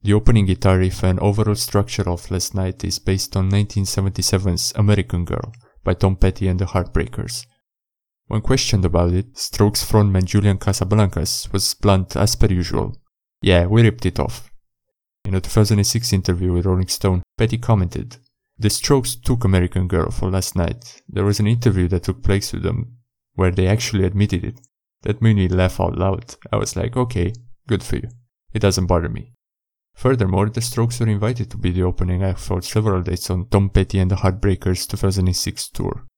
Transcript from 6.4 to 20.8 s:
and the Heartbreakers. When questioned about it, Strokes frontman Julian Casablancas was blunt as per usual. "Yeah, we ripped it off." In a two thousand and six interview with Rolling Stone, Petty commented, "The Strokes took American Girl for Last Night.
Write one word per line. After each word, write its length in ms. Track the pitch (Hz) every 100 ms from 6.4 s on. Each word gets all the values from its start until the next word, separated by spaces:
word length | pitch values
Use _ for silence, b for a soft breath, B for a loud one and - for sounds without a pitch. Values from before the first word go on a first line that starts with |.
| 95
and 100 | 90
the 60 | 95
Heartbreakers. 800 | 95 87 - - - - - - _ _ _ _ _ _ _ _
When 140 | 107
questioned 420 | - 131 - 101
about 300 | 90 85 87
it, 240 | 90 - -
Strokes 520 | - - 104 - -
frontman 360 | 107 104 95 92
Julian 320 | 104 101 95
Casablancas 960 | - 95 92 107 98 - - - -
was 200 | 98 - -
blunt 420 | 101 95 92 -
as 180 | 104 -
per 120 | 104
usual. 540 | 90 85 - 50 - _ _ _ _
"Yeah, 240 | - 87 87
we 140 | 110
ripped 240 | 113 120 -
it 140 | -
off." 320 | - - - - _ _ _ _ _ _
In 120 | - 92
a 40 |
two 100 | -
thousand 300 | 110 104 104
and 80 | 101
six 240 | 113 -
interview 400 | 98 92 90 92
with 140 | 90 92
Rolling 240 | 92 92
Stone, 340 | - 98 90 - -
Petty 200 | 117 117
commented, 600 | - 107 - - - - _ _ _ -
"The 120 | 107
Strokes 460 | - - 139 120 -
took 300 | - 120 95
American 420 | 92 90 92 90
Girl 240 | 87 78
for 180 | - 90
Last 240 | 95 -
Night. 480 | - 85 110